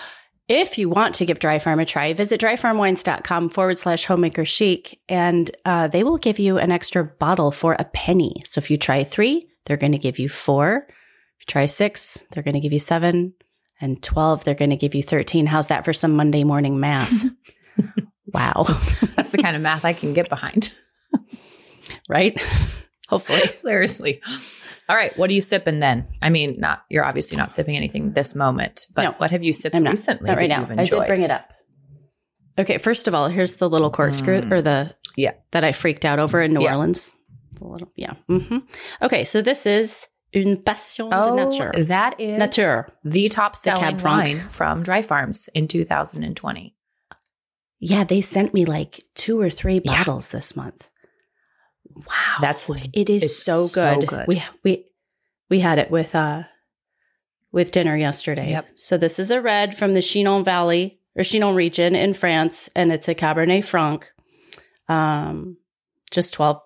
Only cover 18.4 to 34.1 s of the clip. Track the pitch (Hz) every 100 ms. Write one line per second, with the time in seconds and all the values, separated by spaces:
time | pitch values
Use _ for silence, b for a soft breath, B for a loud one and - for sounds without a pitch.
18.4 | - - 156 151 - - - - - -
19.4 | 190 156 156 156 170 170 151 147 175 143
20.4 | - 208 - - _ _ - - - B
21.4 | B B B B B B - 147 190 214
22.4 | B B B B B _ - 196 - 147
23.4 | - - 294 202 180 - 151 139 B 269
24.4 | B B B B - 214 196 - 190 196
25.4 | 190 196 - 151 143 120 - - 151 160
26.4 | 147 123 76 - - 151 139 139 - -
27.4 | - - 151 147 147 147 147 - 135 143
28.4 | 135 127 123 - - - 143 - 160 175
29.4 | 170 151 156 170 151 214 - 220 - -
30.4 | 170 147 - 113 180 - - 190 170 127
31.4 | - _ _ _ _ - _ _ _ _
32.4 | _ - 196 - - 233 - 165 147 175
33.4 | 180 - 175 160 151 147 143